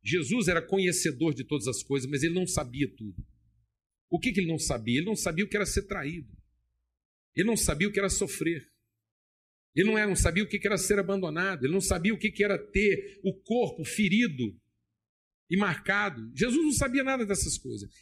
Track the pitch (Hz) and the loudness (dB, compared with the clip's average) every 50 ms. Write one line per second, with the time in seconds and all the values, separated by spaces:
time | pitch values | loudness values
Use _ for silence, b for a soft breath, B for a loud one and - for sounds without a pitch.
0 | - 101 156 180 147 120 208 247 196 175 180 165 165 - 196 196 185 180 165 - | 0 0 0 0 0 0 0 2 2 2 2 0 0 0 0 2 2 2 0 0
1 | - 165 143 120 160 165 139 120 127 - 151 139 113 127 - - - - 139 139 | 0 -2 0 2 0 0 0 -2 -4 -4 -4 -2 -2 -4 -4 -6 -4 -2 -2 -2
2 | 123 135 147 135 143 165 170 185 185 180 - 165 143 120 120 143 143 127 - - | -2 -2 -2 0 0 0 0 0 0 0 -2 -4 -4 -4 -4 -4 -4 -4 -4 -12
3 | 110 104 90 - - - _ _ _ _ _ _ _ _ _ _ _ _ _ _ | -14 -12 -12 -14 -16 -16 _ _ _ _ _ _ _ _ _ _ _ _ _ _
4 | _ _ 175 170 - 254 180 202 180 160 165 151 - - 139 117 110 113 120 135 | _ _ -2 0 0 2 2 2 0 0 0 -2 -2 -2 -2 -2 0 0 2 2
5 | 175 214 214 - - 180 165 160 208 202 - 208 196 - - 196 202 - 202 185 | 2 0 -2 -2 -2 -2 0 0 -2 0 0 -2 -2 0 -2 -2 -2 -2 -6 -6
6 | 147 143 170 - - 107 - - _ _ _ _ _ _ _ _ _ _ _ _ | -6 -6 -8 -8 -12 -14 -20 -20 _ _ _ _ _ _ _ _ _ _ _ _
7 | _ _ _ _ _ _ _ 139 180 233 226 - - - 151 147 190 208 208 196 | _ _ _ _ _ _ _ 0 0 2 2 2 2 0 2 0 0 0 0 0
8 | 196 185 - - 202 - - - 156 165 170 143 - _ _ _ _ _ _ _ | 0 0 0 0 -2 -2 -4 -4 -2 -2 -2 -4 -8 _ _ _ _ _ _ _
9 | _ _ _ _ _ _ _ _ _ _ _ _ _ _ _ 147 190 220 220 214 | _ _ _ _ _ _ _ _ _ _ _ _ _ _ _ 2 2 4 4 2
10 | 214 208 185 - - 175 165 190 214 - - 202 - 202 208 170 190 - 208 202 | 2 2 2 2 2 2 2 2 0 0 -4 -2 0 0 0 0 2 2 2 2
11 | 190 170 196 196 185 160 151 165 185 196 185 143 123 135 175 196 185 - 190 175 | 2 0 -2 -2 -2 -2 -2 -2 -2 -2 -2 0 0 0 2 0 0 0 -2 0
12 | 165 214 226 - - 214 - - 202 208 196 - - - - 196 214 202 185 - | 2 0 0 0 -2 -4 0 2 2 2 2 -2 -4 -2 0 4 4 4 2 2
13 | - - - - - 147 131 - _ - 226 247 226 156 - - 156 - - - | -4 -10 -16 -4 -4 -4 -4 -4 _ -2 0 0 2 0 -2 -8 -8 -6 0 0
14 | - 180 185 226 247 208 143 123 120 104 87 - _ _ _ _ _ _ _ _ | 2 4 6 4 4 2 0 -2 -4 -4 -4 -10 _ _ _ _ _ _ _ _
15 | _ _ _ _ _ _ _ _ _ _ 170 190 208 190 151 - - - 196 202 | _ _ _ _ _ _ _ _ _ _ 2 2 2 2 0 -2 0 0 0 2
16 | 208 202 147 117 110 113 131 131 214 247 240 320 320 302 254 - 277 262 240 277 | 0 -2 -4 -8 -12 -12 -2 0 0 2 2 2 2 2 2 2 0 2 2 0
17 | 262 269 269 254 226 196 196 185 - 165 - - - 131 113 101 101 b b b | 2 2 0 0 0 -2 0 -2 -2 -4 -4 -6 -6 -8 -8 -8 -10 b b b